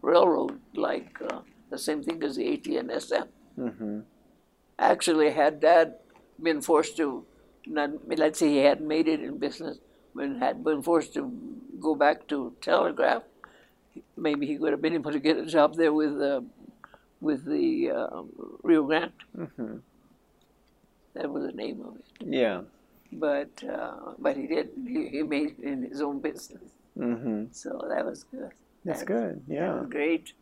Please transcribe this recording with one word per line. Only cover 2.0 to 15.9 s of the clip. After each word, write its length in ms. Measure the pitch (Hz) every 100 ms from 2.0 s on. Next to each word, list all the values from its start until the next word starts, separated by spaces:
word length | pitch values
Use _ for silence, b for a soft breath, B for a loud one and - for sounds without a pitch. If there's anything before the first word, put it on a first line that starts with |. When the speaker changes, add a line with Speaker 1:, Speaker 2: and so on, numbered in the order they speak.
Speaker 1:
thing 200 | 143 165
as 140 | 143 131
the 100 | -
A 100 | 143
T 200 | - -
and 140 | -
S 200 | - -
M. 180 | - - _ _ -
Speaker 2:
Mm-hmm. 420 | 123 110 110 104 - _ _ _ _ _ _ -
Speaker 1:
Actually, 520 | 160 - - 160 151
had 280 | 139 147 151
Dad 360 | 151 170 160 - _ - _ -
been 200 | 165 156
forced 340 | 131 156 156 -
to, 260 | 151 123 - _ _ _ -
not, 240 | 151 143 - -
let's 320 | 156 156 156
say 100 | 160
he 80 | 143
hadn't 280 | 143 143 151
made 220 | 156 160
it 120 | 156
in 180 | 151 147
business, 400 | 143 - 165 - _ b b
when 260 | - 139 131
had 240 | 131 -
been 200 | 139 151
forced 300 | 139 165 -
to 80 | - 135 120 - - - -
go 140 | 151 147
back 300 | 143 160 -
to 260 | 143 120 -
telegraph, 600 | - - - - - - - _ B B B B _ - - -
maybe 300 | 165 147 143
he 120 | 147
would 120 | 156
have 100 | 147
been 120 | 160
able 160 | 165 147
to 60 | 147
get 180 | 143 160
a 100 | -
job 280 | 165 202
there 180 | 165 165